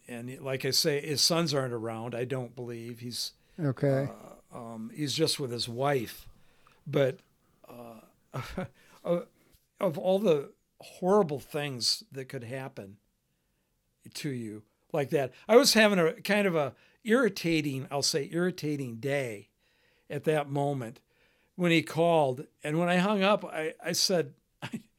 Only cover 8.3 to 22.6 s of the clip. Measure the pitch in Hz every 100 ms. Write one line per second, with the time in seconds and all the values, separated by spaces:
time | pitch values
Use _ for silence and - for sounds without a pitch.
8.3 | 139 - - 185 - _ - - 175 -
9.3 | _ _ _ _ - 190 156 185 190 214
10.3 | 151 139 - _ - - - 180 208 170
11.3 | 143 - 151 143 123 - - - 135 131
12.3 | 135 113 131 131 131 98 101 _ _ _
13.3 | _ _ _ _ _ _ _ - - 151
14.3 | 127 110 107 - _ _ 160 131 151 131
15.3 | - - 233 277 220 214 196 165 - 170
16.3 | 208 202 165 135 - _ _ 233 233 226
17.3 | 196 170 160 147 131 131 143 - 156 139
18.3 | 165 180 180 147 143 127 113 135 143 127
19.3 | 101 101 _ _ _ _ _ - 147 165
20.3 | 156 143 143 143 139 117 135 _ _ _
21.3 | _ _ - 175 165 - 151 170 165 139
22.3 | 127 - _